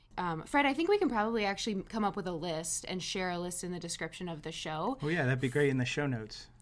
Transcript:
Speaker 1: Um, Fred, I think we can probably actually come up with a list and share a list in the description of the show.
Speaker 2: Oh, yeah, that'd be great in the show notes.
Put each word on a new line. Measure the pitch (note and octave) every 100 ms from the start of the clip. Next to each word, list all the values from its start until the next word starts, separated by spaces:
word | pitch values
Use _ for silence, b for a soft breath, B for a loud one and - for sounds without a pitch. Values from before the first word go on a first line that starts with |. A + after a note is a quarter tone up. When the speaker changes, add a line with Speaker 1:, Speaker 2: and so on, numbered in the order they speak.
| b -
Speaker 1:
Um, | F3+ D#3+
Fred, | - C#4+ C#4
I |
think | C#4 E4+
we | G#4
can | F4
probably | A#3 G#3+ A#3 G3+
actually | G3 - G3
come | - A3
up | G3+ G3+
with | F3+
a |
list | E3 F3 D#3+ E3+ - -
and | F#3
share | - G3 F#3
a | F3
list | F3 F3
in | F3
the | F3
description | E3+ - D#3+ - F3+
of | D#3
the | D#3
show. | D#3+ E3 D#3 F#3+ C4
Speaker 2:
Oh, | D3+
yeah, | E3+
that'd | B2+ C3
be | C3
great | D3 C#3+
in | C3
the | B2
show | - C#3+
notes. | A#2+ G#2+ - - -